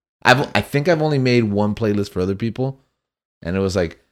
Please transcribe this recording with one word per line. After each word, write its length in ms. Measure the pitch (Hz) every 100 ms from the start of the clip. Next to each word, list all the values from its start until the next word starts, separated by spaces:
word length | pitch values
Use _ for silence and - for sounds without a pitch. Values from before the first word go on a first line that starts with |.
| _ _
I've, 260 | - 131 -
I 60 | -
think 260 | - 143 147
I've 160 | 160
only 160 | 156 143
made 260 | 127 120
one 300 | 110 101 104
playlist 360 | 104 113 101 101
for 100 | 92
other 160 | 92 98
people, 420 | 113 104 131 135 _ _ _ _ _ _
and 140 | 80 95
it 40 |
was 140 | 98
like 260 | 95 85 - _